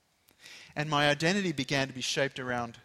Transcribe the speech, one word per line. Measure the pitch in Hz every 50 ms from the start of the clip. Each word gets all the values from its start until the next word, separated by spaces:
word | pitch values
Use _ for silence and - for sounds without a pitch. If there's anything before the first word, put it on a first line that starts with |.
| _ _ _ _ _ _ - _ - - - - - - -
And | 147 151 156
my | 151 143 147 147
identity | 147 143 156 165 190 208 196 185 156
began | 139 135 - 151 139 135 135
to | 127
be | 127
shaped | 120 - - 160 139 139 - -
around | 131 127 123 123 120 117 117 - -